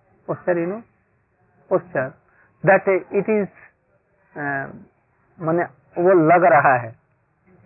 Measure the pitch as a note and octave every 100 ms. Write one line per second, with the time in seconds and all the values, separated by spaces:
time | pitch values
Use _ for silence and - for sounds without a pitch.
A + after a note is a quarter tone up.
0 | _ _ - D#3+ - F3 E3+ A3 - _
1 | _ _ _ _ _ _ - F#3 - D3
2 | C3 - _ _ _ _ D#3 F#3+ G3 F#3
3 | - G3+ G3 G#3+ F#3 _ - _ _ _
4 | _ _ _ D#3 C#3+ C#3 C3+ - G3+ _
5 | _ _ _ - D#3+ E3+ D#3 _ _ -
6 | F3 F#3 D#3 F3+ F3 D3 C#3+ B2 A#2 -
7 | _ _ _ _ _ _